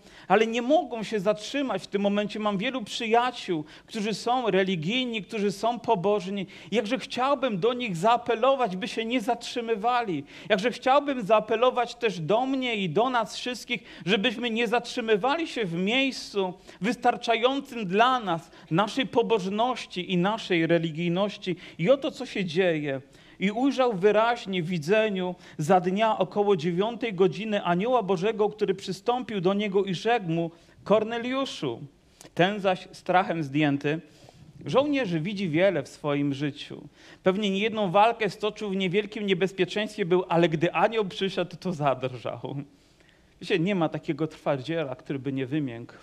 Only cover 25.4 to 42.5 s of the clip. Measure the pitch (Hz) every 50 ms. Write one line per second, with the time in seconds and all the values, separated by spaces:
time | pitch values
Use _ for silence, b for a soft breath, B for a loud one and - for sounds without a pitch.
25.4 | B B B B 151 147 190 185 170 185 185 208 226 220 214 - 190 - - 208
26.4 | 202 202 202 156 143 180 170 175 208 226 240 202 254 226 196 170 190 180 143 165
27.4 | 220 220 202 202 - 175 175 180 202 247 254 240 202 180 196 170 180 220 220 202
28.4 | 214 202 208 - 214 185 190 190 - 202 175 - - 240 240 254 254 - 220 196
29.4 | 165 185 196 202 214 208 180 202 190 196 180 151 - 220 240 240 196 160 165 165
30.4 | 170 165 B B B B B B - - 196 220 214 220 233 233 233 247 262 269
31.4 | 277 262 - - 160 131 113 - 151 - _ _ B B B B B B B -
32.4 | 170 196 214 208 185 196 185 - - - - - - - 175 180 196 214 165 165
33.4 | 151 135 135 151 156 143 139 139 - 143 147 165 - B B B B B B B
34.4 | B B B - - 143 156 247 285 302 285 269 254 185 170 160 151 202 214 190
35.4 | 202 170 143 165 185 202 175 147 127 - - - - 147 143 143 143 143 139 127
36.4 | 151 143 - - - - 135 135 - 147 B B B B B B B 185 185 208
37.4 | 220 196 190 196 208 220 208 220 208 180 165 202 208 233 233 233 214 202 - -
38.4 | 208 208 208 - 214 202 190 196 190 180 160 208 214 202 - 226 208 196 190 165
39.4 | 190 185 190 - 180 170 - 208 214 214 - - 202 165 180 180 185 - 170 165
40.4 | 170 170 156 151 147 139 - 160 190 214 226 220 208 180 - - 190 190 - 185
41.4 | 180 175 - - - 185 165 139 147 139 127 127 131 123 123 120 113 117 120 120
42.4 | - 131